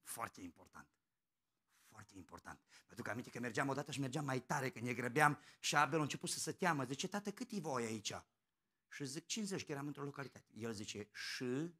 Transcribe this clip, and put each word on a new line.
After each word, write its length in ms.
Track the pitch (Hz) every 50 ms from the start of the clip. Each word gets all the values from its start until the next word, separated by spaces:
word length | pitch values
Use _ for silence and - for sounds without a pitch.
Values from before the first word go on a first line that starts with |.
Foarte 380 | _ - - 117 113 113 _ -
important. 480 | 98 87 80 - - - _ - - _ _ _ _ _ _ _ _ _ _ _ _ _ _ _ _ _ _ _ -
Foarte 300 | - - - 101 - -
important. 440 | 95 85 - 85 85 _ 87 80 -
Mă 320 | _ _ - - - _
aduc 160 | - 104 117 113
aminte 220 | 104 120 120 -
că 100 | - -
mergeam 280 | 120 123 107 147 139 139
odată 240 | 135 131 147 -
și 80 | 135 131
mergeam 240 | 139 131 120 156 147
mai 160 | 135 131 127
tare, 300 | - - 156 147 131 131
că 100 | - 117
ne 140 | 113 123 123
grăbeam 480 | 110 120 123 117 151 151 147 143 - - - - _
și 160 | - - -
Abel 220 | 147 147 143 143 160
a 40 |
început 280 | 151 139 - 151 - 175
să 80 | - -
se 140 | - 160
teamă. 320 | 156 - - 175 160 143 131
Zice, 240 | 117 139 - - 185
"Tată, 240 | - 208 202 208
cât 180 | 196 - 254 -
e 100 | 220 202
voi 240 | 151 160 135 123 117
aici?" 280 | 110 113 110 104 - - 90 - _ _ _ _ _ _ _ _ _ _ _ _ _
Și 160 | - - 143
zic, 220 | 131 127 160 -
"Cincizeci", 380 | _ - 226 214 196 196 - -
că 80 | -
eram 140 | 151 139 139
într-o 160 | 147 139 139
localitate. 500 | 143 143 139 143 139 - - - - _ -
El 180 | 110 110 113
zice, 360 | 113 101 104 - - 101 104 -
"Și? 600 | _ - - - - - 131 123 123 135 156 175 170